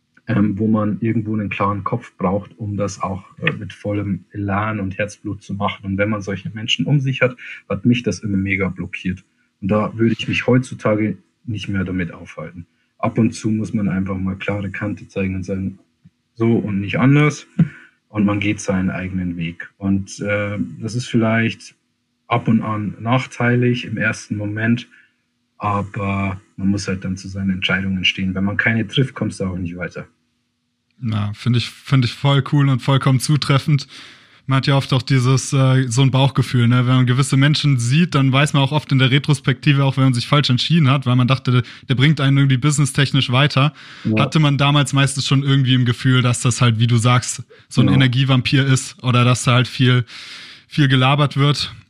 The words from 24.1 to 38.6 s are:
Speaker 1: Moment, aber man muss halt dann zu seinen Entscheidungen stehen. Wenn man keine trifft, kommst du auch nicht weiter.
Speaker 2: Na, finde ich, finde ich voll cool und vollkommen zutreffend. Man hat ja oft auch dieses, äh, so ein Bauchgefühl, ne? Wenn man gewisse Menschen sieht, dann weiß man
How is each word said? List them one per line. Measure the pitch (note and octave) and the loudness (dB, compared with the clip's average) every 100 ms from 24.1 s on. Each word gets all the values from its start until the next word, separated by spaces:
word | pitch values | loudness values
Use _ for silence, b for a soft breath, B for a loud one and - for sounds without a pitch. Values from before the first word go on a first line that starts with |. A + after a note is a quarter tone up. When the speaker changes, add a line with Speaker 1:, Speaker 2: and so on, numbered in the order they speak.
| A2 - G#2+ | -4 -8 -8
Speaker 1:
Moment, | G#2 G#2+ A2+ A#2+ - b b b b _ _ - | -6 -4 0 0 -2 b b b b _ _ -8
aber | G#2+ G#2 G2 - G2 G2 G2 F#2+ - - | -4 -4 -4 -6 -4 -2 -4 -6 -12 -4
man | G2 | -2
muss | G2+ - | -2 -2
halt | F#2+ | -6
dann | F#2 F#2 | -6 -8
zu | G2 | -10
seinen | F#2+ G2 | -6 -4
Entscheidungen | F#2 - G2 G2 F#2 | -2 -2 -2 -2 -2
stehen. | F2+ - F#2+ | -4 -2 -4
Wenn | F#2 | -2
man | G2 G2+ | -2 -2
keine | A#2 A2+ G#2 | -2 -2 -2
trifft, | - C3 | -2 -2
kommst | - G2 F#2+ | -2 -6 -4
du | |
auch | F#2+ F2+ | -6 -6
nicht | E2+ F2+ | -8 -8
weiter. | E2 - D2+ _ _ _ _ _ _ _ _ _ | -10 -12 -16 _ _ _ _ _ _ _ _ _
Speaker 2:
Na, | B2 G#2+ G#2 | -6 -4 -4
finde | G#2 - A#2+ | -4 -2 0
ich, | - | -2
finde | - - C3+ A#2+ | -8 0 2 2
ich | |
voll | - C#3+ C#3 C3 | 0 2 2 2
cool | D3 C#3 | 2 2
und | C3 | 2
vollkommen | - C3+ C#3 C3 | 2 2 2 2
zutreffend. | - D3 - C#3 - C#3+ - B B B B B - | 2 0 2 2 2 0 -2 B B B B B -2
Man | C3+ | 0
hat | D3 | 2
ja | C#3 | 0
oft | C3 | 2
auch | C3+ | -2
dieses, | - C3+ B2 C3+ - | 2 2 2 2 0
äh, | C#3 C3 C3 C3 | 2 4 2 2
so | A#2 | 2
ein | C3+ | 2
Bauchgefühl, | C3 C3+ C3+ B2 B2+ A#2 | 4 2 2 0 2 4
ne? | B2 B2 | 4 4
Wenn | |
man | B2+ B2 | 4 4
gewisse | B2+ C#3 C3+ | 2 2 4
Menschen | C#3 D3+ D3 C3+ | 4 4 2 2
sieht, | A#2 C#3+ F3 | 2 2 2
dann | C#3+ C3+ | 2 2
weiß | C3 D3 | 4 2
man | C#3+ | 2